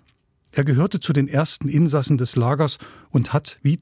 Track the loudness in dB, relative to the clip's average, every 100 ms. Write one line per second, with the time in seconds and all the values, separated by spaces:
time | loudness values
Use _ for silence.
0 | _ _ _ _ -8 -4 0 2 0 0
1 | 0 0 0 0 -2 -2 -2 0 2 0
2 | 0 0 0 0 0 0 0 -2 -8 -20
3 | -4 -2 0 -2 -4 -2 -2 -2